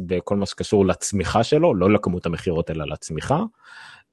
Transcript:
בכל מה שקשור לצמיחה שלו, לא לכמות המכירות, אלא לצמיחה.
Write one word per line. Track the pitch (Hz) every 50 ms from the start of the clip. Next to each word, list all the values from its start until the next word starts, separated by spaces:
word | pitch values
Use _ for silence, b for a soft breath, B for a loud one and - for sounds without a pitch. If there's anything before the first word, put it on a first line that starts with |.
| 92
בכל | 85 92 90 - - 101
מה | 101 101
שקשור | - - - 92 - - 101 98
לצמיחה | 92 87 - - - - 95 90 - - 107 120
שלו, | - 151 151 165 175 123
לא | 92 90 98 104
לכמות | 101 - 92 87 87 -
המכירות, | 85 82 80 - 95 82 80 80 -
אלא | 80 78 76
לצמיחה. | 73 76 - - - 80 78 - - 139 165 226 220 B B B B B B B B B B B _